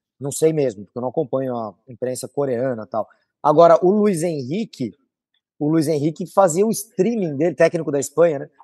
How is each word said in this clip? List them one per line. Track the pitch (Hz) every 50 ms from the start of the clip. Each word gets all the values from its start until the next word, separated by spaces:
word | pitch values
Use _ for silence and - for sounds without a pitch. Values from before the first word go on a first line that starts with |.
| _ _ _ _
Não | 127 143
sei | - - 156 160
mesmo, | 160 151 139 127 98 104 98
porque | - _
eu | 120
não | 123 127
acompanho | - 165 151 117 - 131 135 131 123
a | 117 113 104 92 _ _ 131
imprensa | 120 - 123 127 127 120 - -
coreana | - 143 143 135 123 117 131 135 120 110 104
e |
tal. | - - 110 101 - _ _ _ _ _ _
Agora, | - 147 156 151 170 165 160 156 185
o | 175
Luiz | 208 214 208 208 185 156
Henrique, | 160 180 160 143 127 123 160 220 226 - - - 127 104 - _ _ _ _ _ _ _ _ _ _ _ _ _
o | 147 151
Luiz | 160 165 147 147
Henrique | 160 143 143 165 151 - 180
fazia | - - 202 196 175 151 185 208
o | 226
streaming | 208 - - - _ - 180 226 240 220 185 160 143
dele, | 135 160 180 139
técnico | - 165 165 170 165 147 156
da | 143 143
Espanha, | 131 - - 156 170 175 147 139
né? | 147 - _ _